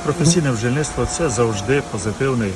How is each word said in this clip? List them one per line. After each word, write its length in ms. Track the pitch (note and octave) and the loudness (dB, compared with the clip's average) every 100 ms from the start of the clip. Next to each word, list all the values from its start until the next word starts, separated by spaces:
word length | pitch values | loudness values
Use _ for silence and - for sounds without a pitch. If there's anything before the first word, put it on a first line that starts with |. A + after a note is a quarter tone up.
Професійне 480 | - D3 D#3 F3 C#3+ | -2 2 4 4 2
бджільництво — 540 | A#2 A#2+ C3+ D3 - A#2 - | 0 0 0 -2 -2 -2 0
це 120 | E3 | -2
завжди 520 | A2+ A#2 G#2 G#2 C#3 C3+ | 2 0 0 0 0 0
позитивний 600 | A2+ G#2 G2+ C3+ B2+ G#2 | -4 -4 -2 0 0 -2